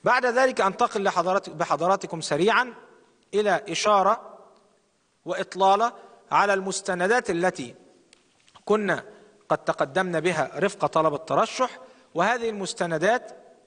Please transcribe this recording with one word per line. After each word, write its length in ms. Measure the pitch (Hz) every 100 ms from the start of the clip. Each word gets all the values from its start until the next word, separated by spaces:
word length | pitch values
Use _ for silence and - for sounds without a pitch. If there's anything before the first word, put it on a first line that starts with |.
بعد 220 | 196 254 247
ذلك 340 | 233 262 233
أنتقل 420 | 196 196 240 214
لحضرات-، 480 | 196 175 170 190 -
بحضراتكم 720 | 151 165 147 175 190 196 165
سريعا 540 | - 147 190 214 247 226 - - _ _ _
إلى 280 | 196 208 170 -
إشارة 720 | 165 208 202 190 226 - - - _ _ _ _ _ _ _
وإطلالة 680 | 160 180 190 185 190 202 233 - - - _
على 240 | 147 202
المستندات 760 | 196 190 180 - 180 185 240 240
التي 440 | 170 180 180 127 - - _ _ _ _ _ _ -
كنا 400 | - 214 196 143 - - - _ _
قد 100 | 156
تقدمنا 640 | - 156 147 143 185 165
بها 300 | 165 160 131 143
رفقة 280 | 190 - 147
طلب 280 | 160 160
الترشح، 640 | 147 - 143 226 - 254 - - - _
وهذه 360 | 160 190 247 233
المستندات 840 | 208 185 - 175 160 185 240 - - - -